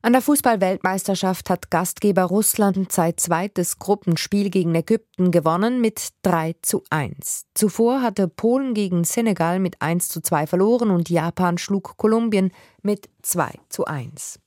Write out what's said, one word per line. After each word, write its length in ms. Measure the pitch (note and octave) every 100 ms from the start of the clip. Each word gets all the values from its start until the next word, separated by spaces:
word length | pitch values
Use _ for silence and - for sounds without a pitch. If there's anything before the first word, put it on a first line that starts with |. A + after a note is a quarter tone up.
An 120 | A3+
der 80 | B3+
Fußball-Weltmeisterschaft 1300 | C4 D4 B3+ A3 F#3 F#3+ F#3 F#3+ - F#3+ F#3+ F#3 -
hat 220 | F3+ -
Gastgeber 520 | E3 F3 - G#3 F#3+
Russland 640 | F#3 F#3+ G#3+ - G3+ F#3+ F#3+
sein 280 | - E3 E3
zweites 600 | - E3 G3 - F3 -
Gruppenspiel 720 | - G3 - E3 - G3+ G3
gegen 240 | F#3+ F3
Ägypten 560 | E3 D#3+ A3 _ - F3+
gewonnen 520 | E3+ D#3 E3+ A3 B3+
mit 300 | A3+ A3 - _
drei 340 | F#3+ E3+ D#3+ E3
zu 220 | - G3+ -
eins. 580 | D#3 B2 C#3 - - -
Zuvor 480 | - G#3+ - A#3 C4+
hatte 280 | B3 G3+ F#3
Polen 440 | - A3 B3+ C4+
gegen 300 | G#3+ G3 F3
Senegal 560 | E3+ - A3+ F#3+ E3 F3+
mit 220 | F#3 -
eins 260 | D3+ E3+ -
zu 140 | -
zwei 260 | - D#3 D3+
verloren 420 | F3+ G3+ A#3+ A3
und 200 | F3+ E3+
Japan 480 | E3+ D#3+ - F3+ F3
schlug 400 | - G3 - -
Kolumbien 560 | G#3+ A3+ A#3 G3+ F#3+ - - _
mit 280 | G3+ G#3 - _
zwei 280 | - F3+ D3 - _
zu 160 | -
eins. 560 | - C#3+ A#2+ D3+ - -